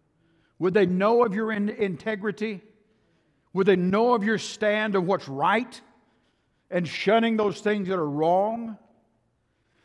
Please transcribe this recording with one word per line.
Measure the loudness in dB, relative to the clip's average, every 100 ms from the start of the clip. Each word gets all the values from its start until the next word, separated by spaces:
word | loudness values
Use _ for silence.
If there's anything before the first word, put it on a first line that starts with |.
| _ _ _ _ _ -4
Would | 0
they | 4 2
know | 2 2 4 2
of |
your | 0 -4
in-, | -2 -2
integrity? | -2 -4 -4 -6 -4 -4 -4 -6 -8 -16 _ _ _ _ _ _ _ _
Would | 0 4
they | 4
know | 4 2 2
of | 2
your | 2 -2
stand | -4 -4 0 0 0 0
of | 0
what's | -2 -4
right | -2 2 2 0 -14 _ _ _ _ _ _ _ _ -6
and | -4 -4
shunning | -4 2 2 2 0
those | 0 -2
things | -4 -2 -2
that | -4
are | -2
wrong? | -2 0 2 0 -4 -10 -14 _ _ _ _ _ _ _ _ _ _